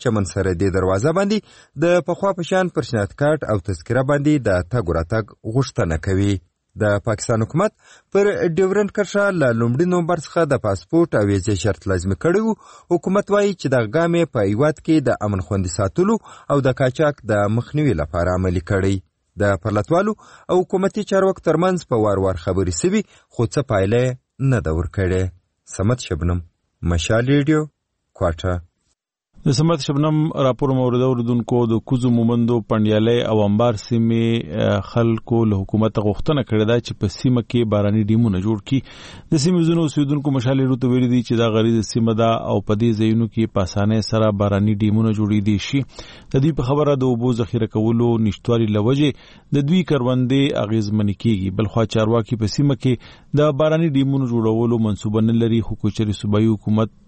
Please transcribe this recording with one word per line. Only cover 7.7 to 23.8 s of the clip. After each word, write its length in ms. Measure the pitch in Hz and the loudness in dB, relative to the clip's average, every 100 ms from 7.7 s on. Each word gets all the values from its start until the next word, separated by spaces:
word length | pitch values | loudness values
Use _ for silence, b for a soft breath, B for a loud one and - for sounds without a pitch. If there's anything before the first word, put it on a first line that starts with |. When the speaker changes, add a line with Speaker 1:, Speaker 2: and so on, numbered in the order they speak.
| - b b _ | -4 b b _
Speaker 1:
پر 120 | 196 202 180 175 160 | 0 2 0 -2 0
ډیورنډ 320 | 190 196 202 - | 0 0 0 -2
کرښه 280 | 190 202 202 180 | -2 0 0 2
له 60 | 131 113 | 0 2
لومړي 260 | 117 127 180 | 0 0 0
نومبر 240 | 175 165 175 - | 0 0 -4 -2
څخه 160 | 170 160 | -2 0
د 160 | 135 104 | 0 0
پاسپورټ 440 | 98 - 165 170 127 | -4 0 0 2 2
او 40 | 104 | 2
ویزې 260 | 101 92 98 | 0 0 -2
شرط 240 | 107 95 98 | -2 -4 -2
لازمي 300 | 92 92 98 | -2 -2 -2
کړی 180 | 165 190 | 0 0
و. 80 | 220 208 B B B | 0 -4 B B B
حکومت 400 | 170 - 196 - | -2 0 -2 0
وایي 220 | 202 202 | 0 0
چې 140 | 190 139 | -2 0
دغه 140 | 127 107 147 | 0 0 0
ګام 160 | 170 170 | 0 0
یې 60 | 165 | 0
په 60 | 120 98 | 0 0
هیواد 280 | 107 151 156 - | 2 0 -2 0
کې 100 | 156 127 | 0 2
د 20 | - 104 | -2 -2
امن 140 | 98 | -4
خوندي 320 | - 98 87 - | -2 -4 -2 -2
ساتلو 380 | 95 - 190 226 B B B | -2 0 0 -2 B B B
او 60 | 143 131 | 0 0
د 100 | 127 | 0
قاچاق 440 | 131 - 151 143 107 | -2 0 -2 -2 -2
د 20 | 104 101 113 | 0 0 -2
مخنیوي 380 | - 143 147 | -4 -2 0
لپاره 440 | 80 73 87 87 90 | 0 -2 -2 -2 0
عملي 260 | 92 87 - | 0 -2 -2
کړی. 240 | 98 95 98 - _ _ - | 0 0 -2 -6 _ _ -2
د 20 | 101 98 | 0 0
پرلتوالو 500 | 110 104 - 165 208 214 B B - | -2 -2 0 0 0 -4 B B -2
او 120 | 180 | -2
حکومتي 420 | 185 185 190 214 | 0 -2 -2 -4
چارواکو 420 | 196 190 190 185 - | -2 2 2 0 0
ترمنځ 300 | 156 185 185 - | 0 0 -2 -2
په 60 | 117 107 | 0 2
وار 140 | 98 | 2
وار 180 | 95 90 - | 0 -2 -2
خبرې 280 | 92 90 85 | -2 -2 -2
سوي، 200 | 180 214 b b b | 0 0 b b b
خو 100 | - 113 | -4 -2
څه 160 | - - | -2 0
پایله 260 | 104 | 0